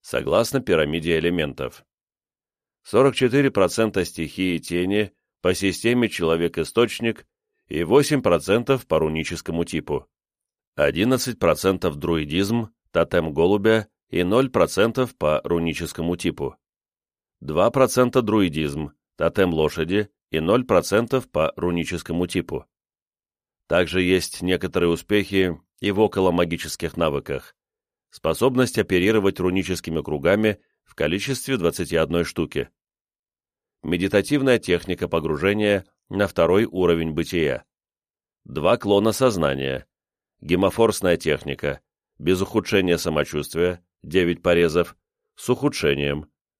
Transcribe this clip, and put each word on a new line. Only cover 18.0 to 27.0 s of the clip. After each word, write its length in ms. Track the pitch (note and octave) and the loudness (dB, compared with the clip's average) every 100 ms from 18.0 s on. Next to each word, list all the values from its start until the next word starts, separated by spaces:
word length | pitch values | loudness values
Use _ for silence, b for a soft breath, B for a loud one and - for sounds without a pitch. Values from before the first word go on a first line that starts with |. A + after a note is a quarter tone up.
| B2 B2+ | 2 2
друидизм, 680 | G#2+ G#2+ F2+ D2+ D2+ D2 D2 - _ - | 2 2 2 0 -4 -4 -8 -12 _ -4
тотем 360 | E2 G2+ F#2 | -2 2 2
лошади 560 | D#2+ D#2 D#2+ D#2+ G2 G#2+ _ _ | 2 0 0 -2 -2 -4 _ _
и 100 | D#2+ | -2
ноль 240 | E2 A#2+ | 0 0
процентов 640 | B2+ F#2 - G#2 A#2 C3 - | 2 0 2 0 0 -2 -2
по 220 | D#2+ D#2 - | -2 -2 -2
руническому 720 | F2 E2+ D#2 F2 - E2 F2 | -2 -2 -4 -6 -6 -4 -2
типу. 380 | F#2 E2 C#2+ - _ _ _ _ _ _ _ _ _ _ | -4 -4 -8 -10 _ _ _ _ _ _ _ _ _ _
Также 340 | E2+ E2+ F#2 | 0 2 0
есть 400 | F2+ F#2 - - | 2 2 0 -6
некоторые 480 | F2+ F2+ F2+ F2+ E2+ | -2 -2 -2 0 0
успехи 720 | E2+ - G#2 F#2+ G2 F#2 D#2+ _ _ | 0 0 0 2 0 0 -2 _ _
и 100 | G2+ | -2
в 100 | G2 | 2
околомагических 960 | G#2+ G2 F#2 F2 F2 E2 D#2 - E2 | 2 2 2 2 0 -4 -8 -8 -8
навыках. 580 | E2+ | -2